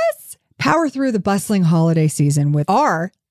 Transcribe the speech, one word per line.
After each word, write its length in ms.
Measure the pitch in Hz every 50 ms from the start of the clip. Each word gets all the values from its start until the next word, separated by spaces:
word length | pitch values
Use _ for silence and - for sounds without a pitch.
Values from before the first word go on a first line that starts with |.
| 659 679
S. 260 | 587 - - - - - _ _ _ -
Power 300 | - 277 302 330 330 277
through 220 | - 269 269 262
the 80 | 220 202
bustling 440 | 170 208 196 196 - - 214 196 180
holiday 440 | 160 175 165 165 165 160 160 156 151
season 440 | - - 143 143 143 147 143 147
with 180 | 147 147 147 -
our 420 | 190 247 302 262 180 160 170 190 - _ _ _